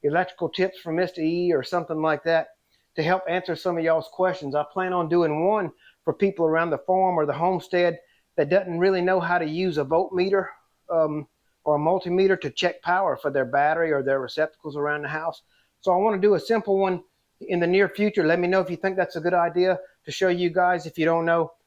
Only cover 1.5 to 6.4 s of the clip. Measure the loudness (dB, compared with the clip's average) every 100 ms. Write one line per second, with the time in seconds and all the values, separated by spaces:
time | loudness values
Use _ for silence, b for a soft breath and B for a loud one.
1.5 | 0 0 -6 -4 -2 -2 -2 0 0 -2
2.5 | _ _ _ _ -4 0 0 0 -4 -4
3.5 | -6 -4 -2 0 0 -2 -2 -2 -2 -4
4.5 | -4 -4 -4 -4 -2 0 2 2 0 0
5.5 | 0 -4 -10 b b -6 0 -2 0